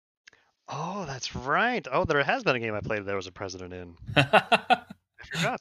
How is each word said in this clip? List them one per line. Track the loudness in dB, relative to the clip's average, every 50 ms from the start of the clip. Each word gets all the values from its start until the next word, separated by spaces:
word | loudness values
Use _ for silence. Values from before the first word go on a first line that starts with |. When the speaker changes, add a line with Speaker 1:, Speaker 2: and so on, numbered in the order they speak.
| _ _ _ _ _ -20 -20 _ _ _ _ _ _ -10
Speaker 1:
Oh, | -8 -8 -6 -6 -6 -6 -8
that's | -8 -8 -8 -8 -8 -6
right. | -6 -4 0 0 2 2 2 0 -2 -2 0
Oh, | 0 2 2
there | 4 4 2 4
has | 2 0 2 4
been | 2 2
a | 2
game | 2 -2 -2
I | -2
played | -2 -2 -2 -2 -2
there | -2 -2
was | -4 -4
a | -6 -10
president | -10 -8 -8 -8 -10 -10 -10 -10
in. | -12 -12 -14 -16 -16 -10
Speaker 2:
<laughs> | 0 2
Speaker 1:
I | 2 4 6 6 4 6 4 2 2 4 2 2 2 0 -2 -20 _ _ _ _ -20 -16 -10 -4
forgot | -2 -2 -2 -2 -4